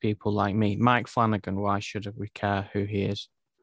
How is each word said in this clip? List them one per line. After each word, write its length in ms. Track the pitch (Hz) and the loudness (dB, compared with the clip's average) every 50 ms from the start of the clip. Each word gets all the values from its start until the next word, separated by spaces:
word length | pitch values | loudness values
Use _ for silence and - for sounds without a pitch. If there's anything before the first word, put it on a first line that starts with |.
people 320 | - 110 104 - - 107 104 | -2 -2 -2 0 -2 0 2
like 240 | 104 101 101 95 | 2 2 2 2
me, 180 | 110 110 101 101 | 2 2 2 2
Mike 320 | 98 113 123 123 120 - | 2 4 4 4 4 2
Flanagan, 540 | - - 127 117 110 110 101 - - 98 98 | -2 0 2 2 2 2 0 -2 -4 -4 -2
why 180 | 101 101 101 101 | 0 0 0 -2
should 340 | 101 - - 107 104 101 107 | -2 -6 -8 -8 -8 -8 -8
we 120 | 120 107 107 | -8 -10 -10
care 380 | - - - 101 101 98 98 - - | -8 -4 -2 0 0 0 -2 -2 -4
who 100 | 104 101 | -4 -4
he 200 | 101 104 101 98 | -2 -2 -2 0
is? 260 | 101 101 101 - - _ _ _ _ _ _ | 0 -2 -4 -8 -14 _ _ _ _ _ _